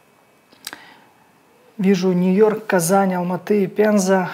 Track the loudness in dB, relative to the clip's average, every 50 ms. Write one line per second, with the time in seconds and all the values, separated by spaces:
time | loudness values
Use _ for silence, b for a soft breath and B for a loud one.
0 | _ _ _ _ _ _ _ _ _ _ B B B B B B B B B B
1 | B B B _ _ _ _ _ _ _ _ _ _ _ _ -2 0 2 2 2
2 | 2 0 0 0 0 2 2 4 2 2 2 -2 -4 -2 -2 -2 0 0 2 2
3 | 2 0 -2 -4 -4 -6 -6 -6 -4 -2 -2 -2 -2 -2 -2 -2 0 2 2 0
4 | 2 2 0 0 0 -2